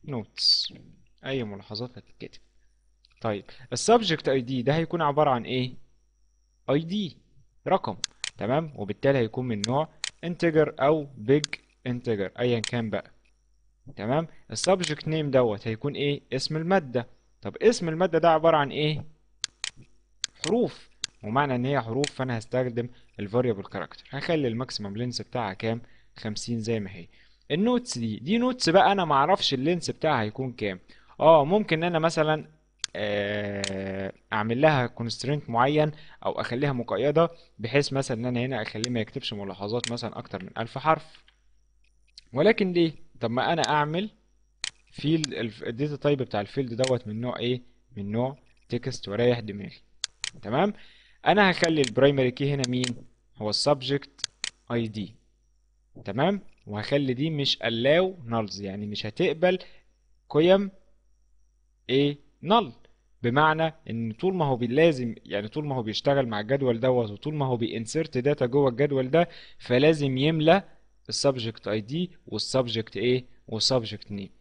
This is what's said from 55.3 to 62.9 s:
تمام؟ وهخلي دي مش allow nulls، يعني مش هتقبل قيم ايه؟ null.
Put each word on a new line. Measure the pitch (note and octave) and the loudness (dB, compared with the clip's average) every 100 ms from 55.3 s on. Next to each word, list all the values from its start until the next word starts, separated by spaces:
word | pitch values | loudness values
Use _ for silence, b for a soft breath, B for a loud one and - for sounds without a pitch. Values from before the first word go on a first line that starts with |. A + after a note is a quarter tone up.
| _ _ _ _ _ _ - | _ _ _ _ _ _ -14
تمام؟ | - G#2 E3 G3+ - - - | -6 0 0 0 -8 -20 -10
وهخلي | G#2 G#2+ C#3+ C3+ | -8 -2 0 0
دي | B2 D#3+ | -2 -2
مش | D3+ C3+ - | -2 -2 -2
allow | A2+ A#2 B2+ D#3+ F#3+ F#3 A#2 | -2 0 4 4 2 -4 -4
nulls، | A#2 G#2 F#2+ | -4 -2 -6
يعني | G2 G2 G#2 | -8 -8 -8
مش | G#2 G#2+ | -6 -8
هتقبل | - F3 D#3 F3+ F#3 B B _ _ _ _ _ | -2 0 2 0 0 B B _ _ _ _ _
قيم | D3 E3+ F#3+ G3 - _ _ _ _ _ _ _ _ _ _ - | 4 6 6 2 -8 _ _ _ _ _ _ _ _ _ _ 0
ايه؟ | C3 C#3+ C#3+ - _ | 2 2 -2 -14 _
null. | D3 A3+ D#3 - - | 2 2 2 -12 -20